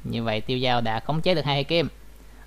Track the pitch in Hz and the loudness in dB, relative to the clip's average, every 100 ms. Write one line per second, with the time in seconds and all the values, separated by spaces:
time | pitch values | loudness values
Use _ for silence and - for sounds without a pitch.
0 | - 117 113 107 - 127 127 120 117 113 | -6 -2 0 0 0 0 4 4 2 0
1 | - 151 180 175 143 139 139 165 147 - | 0 0 2 2 2 0 2 2 0 -4
2 | - - - - | -18 -18 -18 -18